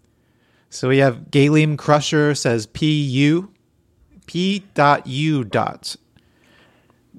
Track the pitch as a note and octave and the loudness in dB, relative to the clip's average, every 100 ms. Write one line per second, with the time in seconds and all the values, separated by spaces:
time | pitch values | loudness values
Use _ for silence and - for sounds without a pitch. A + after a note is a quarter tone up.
0 | _ _ _ _ _ _ _ - B2+ C3+ | _ _ _ _ _ _ _ -6 0 2
1 | C3+ A#2 - C#3+ C#3+ D#3 D3+ C#3+ - D3 | 2 0 -2 2 4 4 2 -2 0 0
2 | C#3+ D#3 D3 C#3+ C#3 A#2 G#2+ - D#3 D3+ | 2 0 0 0 -2 -4 -6 -4 -2 0
3 | C#3+ B2+ D3 E3 G3 _ _ _ _ _ | -2 0 2 0 -4 _ _ _ _ _
4 | _ _ - E3+ F#3 G3+ - - C#3+ C#3+ | _ _ -10 -4 -2 -4 -6 0 2 2
5 | - C3 D#3 D3 G#2+ A#2 G#2 - - - | -2 -4 -2 -2 -2 -2 -4 -8 -16 -16
6 | _ _ _ _ _ _ _ _ _ _ | _ _ _ _ _ _ _ _ _ _
7 | _ | _